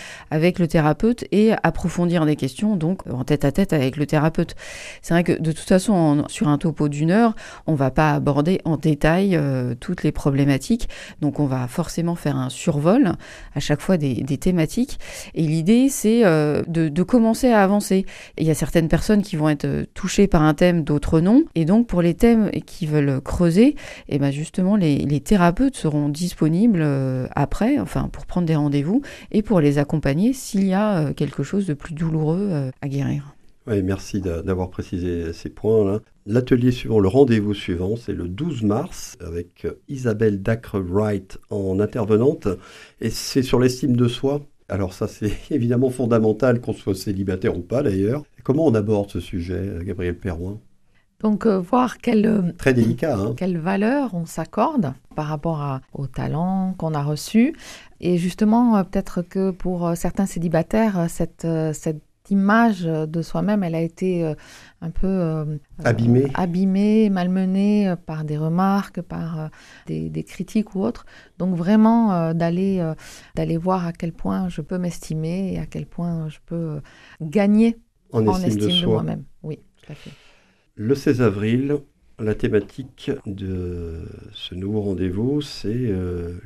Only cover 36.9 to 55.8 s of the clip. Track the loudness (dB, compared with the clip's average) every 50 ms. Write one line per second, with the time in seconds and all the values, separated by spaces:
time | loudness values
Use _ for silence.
36.9 | 2 4 4 4 6 6 6 6 6 2 2 0 -4 -4 -4 -6 -4 -4 -2 -4
37.9 | -4 -4 -6 -8 -8 -6 -6 -8 -6 -6 -6 -6 -4 -2 0 0 0 0 -2 -6
38.9 | -10 -14 -16 -16 -16 -16 -12 -10 -8 -8 -10 -10 _ _ -8 -8 -8 -8 _ -12
39.9 | -10 -4 -2 -2 0 2 2 2 2 2 0 -2 -2 -2 -4 -4 -4 -4 -2 0
40.9 | 0 0 0 0 0 -2 -6 -8 -16 -20 -12 -8 -6 -4 -2 0 0 0 0 0
41.9 | 0 -2 0 2 4 4 4 4 2 2 0 -4 -4 -4 -6 -14 -20 -20 -20 -20
42.9 | _ -6 -6 -6 -4 -6 -6 -2 0 0 0 2 2 2 2 2 2 0 0 0
43.9 | 2 2 2 0 0 -2 -2 -2 -2 -4 -6 -10 _ _ _ -8 -4 -4 -4 -4
44.9 | -6 -6 -6 -8 -6 -4 -4 -4 -4 -6 -6 -4 -2 0 0 2 2 2 2 0
45.9 | 0 0 0 2 2 4 4 4 2 2 2 2 2 2 0 -4 -8 -6 -4 -4
46.9 | -4 -4 -4 -4 -4 -4 -2 -2 -2 -2 -2 -2 -2 -2 -4 -4 -2 -2 0 0
47.9 | 0 0 0 0 -2 -4 -6 -10 _ -6 -2 0 0 2 4 4 4 4 2 2
48.9 | 0 0 0 -2 -6 -8 -8 -8 -8 -8 -6 -6 -6 -6 -6 -6 -6 -8 -8 -8
49.9 | -6 -4 -4 -4 -4 -6 -6 -6 -6 -6 -8 -10 -10 -12 -16 _ _ _ _ _
50.9 | _ _ _ _ _ -4 -2 0 0 2 2 2 0 0 0 0 0 0 0 0
51.9 | -2 -4 -2 0 2 2 4 4 2 2 0 -2 -4 0 0 2 4 4 4 2
52.9 | 2 0 -2 -2 0 0 -2 -2 -4 -4 -4 -4 -4 -2 -2 -2 -2 0 0 0
53.9 | 0 0 -2 -2 -4 -6 -8 -8 -8 -8 -10 -6 -2 -2 0 0 0 0 -2 -2
54.9 | -4 -10 _ -12 -8 -6 -6 -4 -4 -4 -4 -4 -4 -4 -4 -4 -6 -8